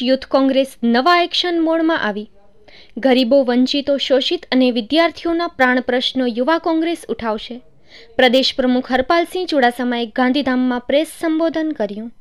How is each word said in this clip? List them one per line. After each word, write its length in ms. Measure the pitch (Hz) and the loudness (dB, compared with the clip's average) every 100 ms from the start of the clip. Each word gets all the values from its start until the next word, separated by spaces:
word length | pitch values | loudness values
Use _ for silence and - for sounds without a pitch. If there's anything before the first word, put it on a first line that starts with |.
યુથ 240 | 247 262 - | 0 -2 0
કોંગ્રેસ 420 | 277 269 262 269 - | 0 2 2 0 -2
નવા 380 | 233 233 269 349 | 0 2 4 2
એક્શન 400 | 349 - 359 339 | 2 -2 -2 0
મોડમાં 420 | 320 330 320 330 | 0 2 0 0
આવી. 240 | 214 202 214 _ _ _ - - - - | -2 -6 -10 _ _ _ -20 -20 -18 -4
ગરીબો, 460 | 262 247 247 277 | 2 2 4 4
વંચિતો, 540 | 247 247 254 285 269 277 | 4 2 2 0 0 -2
શોષિત 480 | - 262 277 349 - | 2 0 0 -4 0
અને 200 | 262 254 | 2 2
વિદ્યાર્થીઓના 760 | 240 214 302 330 320 339 330 339 | 2 0 0 0 -2 -4 -2 -4
પ્રાણ 340 | - 254 247 | 0 0 2
પ્રશ્નો 460 | 254 247 254 262 254 | 0 -2 -2 -2 -2
યુવા 300 | 226 254 330 | -2 -2 0
કોંગ્રેસ 440 | 339 320 330 330 - | 0 -2 -2 -4 -8
ઉઠાવશે. 480 | 233 233 220 - 240 - _ _ - - - | -8 -6 -6 -8 -16 -18 _ _ -20 -8 0
પ્રદેશ 340 | 254 254 262 - | 4 4 2 0
પ્રમુખ 340 | 254 247 262 | 0 0 0
હરપાલસિંહ 540 | 254 262 339 339 370 370 | -2 0 0 0 -4 -2
ચુડાસમાએ 600 | 302 247 240 247 240 233 - | 0 0 0 -4 -4 -4 -2
ગાંધીધામમાં 680 | 254 262 269 254 254 247 - | 0 0 0 0 0 -2 0
પ્રેસ 200 | 269 311 - | 0 0 -4
સંબોધન 520 | 339 320 330 320 311 | -4 -2 -2 -2 -4
કર્યું. 400 | 294 208 202 226 - | -4 -6 -6 -14 -16